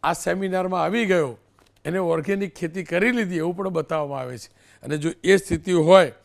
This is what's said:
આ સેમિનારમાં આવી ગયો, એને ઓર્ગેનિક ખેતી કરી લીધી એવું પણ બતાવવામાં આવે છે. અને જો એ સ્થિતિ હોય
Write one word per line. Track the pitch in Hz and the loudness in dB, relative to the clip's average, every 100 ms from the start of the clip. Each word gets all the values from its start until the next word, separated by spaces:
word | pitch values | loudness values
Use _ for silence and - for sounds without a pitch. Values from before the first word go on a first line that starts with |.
આ | 151 | -2
સેમિનારમાં | 170 - 185 190 185 185 185 | -2 -2 -2 -2 -2 -2 -2
આવી | 160 226 214 | 0 0 2
ગયો, | 185 143 113 _ _ _ _ - | 2 0 -6 _ _ _ _ -6
એને | 180 | -4
ઓર્ગેનિક | 175 160 156 196 196 - | -2 -2 -2 -4 -4 -6
ખેતી | 170 175 | -8 -8
કરી | 165 175 220 | -4 0 0
લીધી | 247 196 175 | 0 -2 -2
એવું | 160 175 | -4 -4
પણ | 190 | -4
બતાવવામાં | 165 147 160 147 139 | -4 -4 -4 -4 -6
આવે | 127 123 | -8 -12
છે. | - _ _ _ | -16 _ _ _
અને | 135 151 | -8 -4
જો | 156 - | -4 -4
એ | - 196 | 2 2
સ્થિતિ | - 165 170 | 4 -4 0
હોય | 180 156 190 156 - | 2 8 8 6 -2